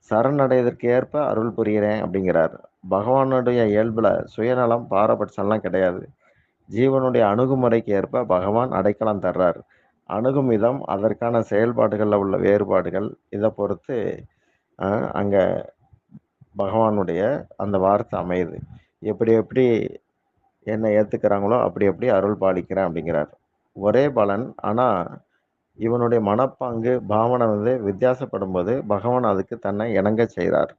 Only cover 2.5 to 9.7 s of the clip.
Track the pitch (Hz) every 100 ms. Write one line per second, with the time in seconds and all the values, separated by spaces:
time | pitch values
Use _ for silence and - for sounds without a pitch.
2.5 | - - _ 92 95 110 135 135 131 123
3.5 | 123 110 104 113 110 104 87 - - 113
4.5 | 127 120 117 117 98 110 113 104 - 101
5.5 | 107 95 92 92 92 127 _ _ _ _
6.5 | _ _ 101 131 135 131 123 104 107 131
7.5 | 135 123 113 107 98 92 123 117 92 95
8.5 | 110 127 92 98 104 110 98 90 87 90
9.5 | 82 -